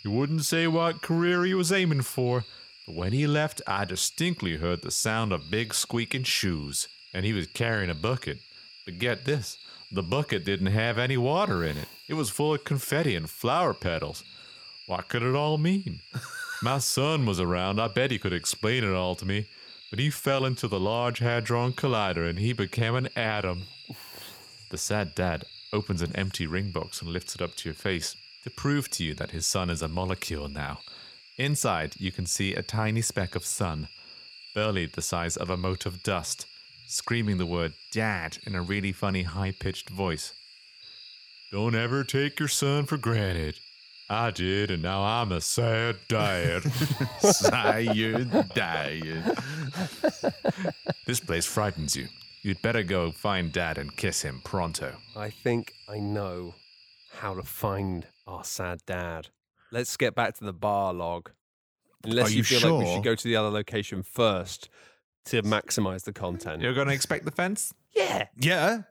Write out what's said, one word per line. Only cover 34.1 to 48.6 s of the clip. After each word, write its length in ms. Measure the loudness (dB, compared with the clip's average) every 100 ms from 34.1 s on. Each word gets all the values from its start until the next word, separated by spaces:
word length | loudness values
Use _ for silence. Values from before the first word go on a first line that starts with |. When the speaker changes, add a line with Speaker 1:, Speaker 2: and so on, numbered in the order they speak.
| -20 -20 -20 -8
Speaker 1:
barely 320 | -2 0 0 -2
the 160 | -4
size 340 | -4 -2 -2 -2
of 120 | -2
a 80 | -2
mote 280 | 0 -2 -4
of 180 | -4
dust, 420 | -2 -2 -2 -8 -10 -18 -20 -20 -8
screaming 500 | -6 -2 0 2 0
the 80 | 0
word 280 | 0 -2 -4 -6
"Dad" 460 | -2 0 -2 -4 -8 -6
in 80 | -4
a 60 |
really 300 | -2 0 -2
funny 320 | 0 0 0
high-pitched 680 | -2 -2 -2 -2 -6 -6 -10
voice. 420 | -2 -2 -2 -6 -14 -20 -20 -20 -20 -20 -20 -20 -20 -20 -20 -8
"Don't 240 | -2 2 2
ever 280 | 2 0
take 360 | 0 0 0 0
your 100 | 0
son 360 | 2 2 2 0
for 120 | 0
granted. 600 | 2 2 2 0 -2 -6 -14 -20 -20 -20 -4
I 220 | 0 0
did, 380 | 0 2 2 2
and 100 | 0
now 200 | 0 2
I'm 280 | 2 2 0
a 80 | 0
sad 540 | 0 0 2 2 0 -2 0
dad." 540 | 2 2 2 2 2
<laughs> 560 | 0 0 0 0 -4 4
Speaker 2:
Sad 1300 | 6 8 6 4 4 4 2 2 2 2 2 2 2
dad. 840 | 0